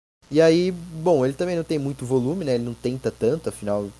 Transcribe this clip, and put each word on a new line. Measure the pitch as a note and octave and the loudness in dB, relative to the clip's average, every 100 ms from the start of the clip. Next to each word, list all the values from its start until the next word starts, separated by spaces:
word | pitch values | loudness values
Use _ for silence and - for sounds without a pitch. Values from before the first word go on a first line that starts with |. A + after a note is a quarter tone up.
| _ _ - | _ _ -2
E | C#3+ | 4
aí, | E3 E3 F3+ | 6 6 2
bom, | F3 F3 D#3+ E3 D#3 | -4 -10 -2 2 4
ele | C3 | 2
também | C3+ F3+ | 0 -2
não | F3 | -2
tem | D#3 D#3 | -2 -2
muito | C#3 C#3 A#2+ | -2 -6 -2
volume, | C3 B2 F#3 | 0 0 -2
né? | D3+ | -2
Ele | A#2+ | -2
não | A#2+ | -2
tenta | A#2 B2 C3 A2+ | -6 -6 -4 -6
tanto, | - A2+ D#3+ A2 | -2 -2 -2 -4
afinal, | - G#2 G#2 G2+ | -8 -4 -4 -4